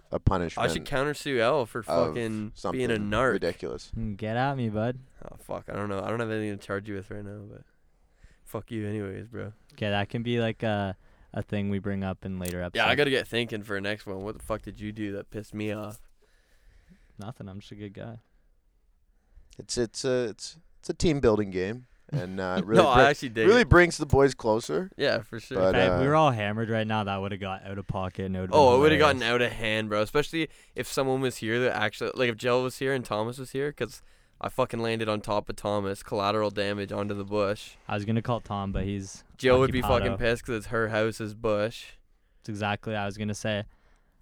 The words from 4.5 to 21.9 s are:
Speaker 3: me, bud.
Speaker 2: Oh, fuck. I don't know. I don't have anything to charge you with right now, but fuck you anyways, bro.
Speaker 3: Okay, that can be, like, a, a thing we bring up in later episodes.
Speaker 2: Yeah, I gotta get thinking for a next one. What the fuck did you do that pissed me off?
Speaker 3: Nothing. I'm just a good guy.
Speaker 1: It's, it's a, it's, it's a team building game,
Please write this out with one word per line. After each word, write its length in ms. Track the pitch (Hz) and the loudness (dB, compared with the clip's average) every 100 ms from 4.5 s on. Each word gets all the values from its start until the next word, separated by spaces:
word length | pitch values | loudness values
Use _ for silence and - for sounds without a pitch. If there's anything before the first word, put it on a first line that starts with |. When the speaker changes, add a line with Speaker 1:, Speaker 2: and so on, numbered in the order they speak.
| 135 | -2
Speaker 3:
me, 120 | 113 | -2
bud. 320 | 107 120 127 - - | -2 -2 -4 -12 -18
Speaker 2:
Oh, 100 | - - | -18 -16
fuck. 240 | - 92 - | -10 -10 -8
I 40 | |
don't 160 | 98 104 | -8 -4
know. 120 | 98 | -4
I 40 | 101 | -4
don't 120 | 113 | -4
have 100 | 110 | -2
anything 260 | 110 107 101 | -4 -4 -8
to 80 | |
charge 240 | - 101 107 | -6 -8 -6
you 60 | |
with 160 | 98 95 | -10 -10
right 140 | 104 | -12
now, 160 | 101 104 101 | -12 -14 -16
but 120 | 110 - _ _ _ _ _ - _ | -20 -20 _ _ _ _ _ -20 _
fuck 260 | - 110 - | -12 -12 -8
you 160 | 113 104 | -6 -4
anyways, 400 | 107 98 98 113 | -4 -6 -8 -12
bro. 260 | 104 101 - _ | -10 -12 -14 _
Speaker 3:
Okay, 180 | - 104 | -6 -2
that 180 | 101 101 | 0 0
can 140 | 120 | -4
be, 160 | 117 120 | -2 0
like, 220 | 113 - | 0 -2
a, 340 | 113 104 98 92 - - - | -2 0 -2 -6 -14 -20 -12
a 80 | 107 | -8
thing 260 | - 104 101 | -4 -2 -2
we 120 | 98 | -2
bring 240 | 101 98 | -2 -4
up 200 | 95 92 | -4 -6
in 140 | 95 92 | -8 -6
later 220 | 87 90 | -6 -4
episodes. 140 | 87 113 | -4 0
Speaker 2:
Yeah, 100 | 110 | 2
I 80 | |
gotta 160 | 131 143 | 4 2
get 160 | 127 - | 2 0
thinking 380 | 113 117 107 | -2 -2 -6
for 120 | 104 98 | -6 -4
a 40 | |
next 260 | 98 104 104 | -4 -6 -6
one. 160 | 95 | -8
What 160 | 101 - | -8 -10
the 60 | |
fuck 180 | - 107 | -6 -8
did 160 | 104 95 | -8 -12
you 140 | 107 | -10
do 180 | 110 104 | -6 -6
that 160 | 98 - | -6 -10
pissed 200 | 110 - | -12 -10
me 200 | 107 107 | -6 -6
off? 260 | 104 104 107 - _ _ _ _ _ - - _ - _ - | -6 -10 -14 -20 _ _ _ _ _ -20 -20 _ -20 _ -16
Speaker 3:
Nothing. 300 | 101 - 98 | -14 -12 -14
I'm 100 | 98 | -14
just 140 | - | -16
a 40 | 104 | -14
good 160 | 104 | -14
guy. 240 | 98 113 113 _ _ _ _ _ _ _ _ _ _ _ - - - | -12 -14 -14 _ _ _ _ _ _ _ _ _ _ _ -20 -20 -16
Speaker 1:
It's, 180 | - 120 | -6 -2
it's 280 | 113 - | -2 -2
a, 200 | 131 127 117 | 0 0 0
it's, 280 | - - - - - | -6 -14 -16 -20 -16
it's 100 | - | -10
a 40 | |
team 260 | 165 185 143 | 0 2 4
building 300 | 123 104 101 | 6 4 2
game, 360 | 90 92 123 127 | 0 -2 -4 -12